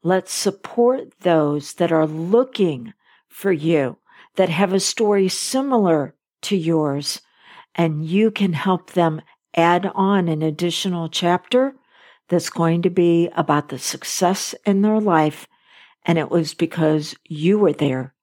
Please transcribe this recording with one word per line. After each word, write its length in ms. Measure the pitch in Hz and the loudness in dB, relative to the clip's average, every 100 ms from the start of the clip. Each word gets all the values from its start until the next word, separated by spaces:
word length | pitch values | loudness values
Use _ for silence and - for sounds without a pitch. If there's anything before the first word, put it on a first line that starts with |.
Let's 320 | 170 185 - | 0 0 -2
support 840 | - 202 196 - - 240 262 - _ | -4 -4 -4 -8 2 2 2 -6 _
those 540 | - 160 147 147 143 - | 2 2 2 -2 -6 -4
that 160 | 170 | 0
are 160 | 160 156 | 2 0
looking 840 | 156 170 226 262 - 180 135 113 - _ _ _ | -4 0 0 0 -2 -2 -2 -12 -20 _ _ _
for 240 | - 196 | -6 -2
you, 460 | 165 160 160 131 - _ - - - | -2 2 2 0 -6 _ -20 -10 -2
that 140 | 185 | 0
have 240 | 160 196 | 2 0
a 60 | 190 | 0
story 500 | - - 214 202 190 | -2 -2 2 2 0
similar 880 | - - 262 277 247 190 156 143 _ _ _ | -2 -4 -4 0 2 2 2 -2 _ _ _
to 140 | - 196 | -4 -2
yours, 680 | 160 160 151 139 143 - _ _ - - - - | 0 0 0 -4 -6 -10 _ _ -20 -20 -12 -2
and 280 | 170 151 | -2 -2
you 280 | 160 190 220 | -2 2 2
can 220 | 214 196 | 0 -2
help 380 | 151 196 180 - | 0 0 -2 -2
them 300 | 180 165 156 _ _ _ - | 0 0 0 _ _ _ 2
add 360 | 165 175 190 | 2 2 0
on 340 | 185 190 202 170 | -2 2 2 0
an 140 | 156 | 0
additional 640 | 156 151 175 165 196 180 160 | -2 -2 -4 -4 -4 -4 -6
chapter 680 | - 175 180 - 247 269 269 _ _ - _ _ | -2 0 0 0 0 0 -4 _ _ -20 _ _
that's 200 | 170 - | -2 -2
going 320 | - 165 170 | -2 0 2
to 80 | 185 | 0
be 400 | 175 175 170 170 - | 2 2 2 0 -2
about 340 | 160 147 147 | 0 0 0
the 80 | 131 | -10
success 760 | - - - - 180 190 - - - | -10 -10 -8 -2 0 0 -6 -6 0
in 160 | 196 | 2
their 180 | 214 220 | 2 2
life, 480 | 214 165 151 - - _ _ - - _ - | 2 2 2 -2 -20 _ _ -20 -20 _ -2
and 120 | 165 | 0
it 140 | 147 | 2
was 220 | 170 156 | -2 -2
because 640 | - 160 - 156 156 147 - | -4 -6 0 0 0 -2 -14
you 360 | _ 151 165 208 | _ -2 2 4
were 140 | 190 | 2
there 420 | 147 143 131 131 _ | 2 -2 -2 -8 _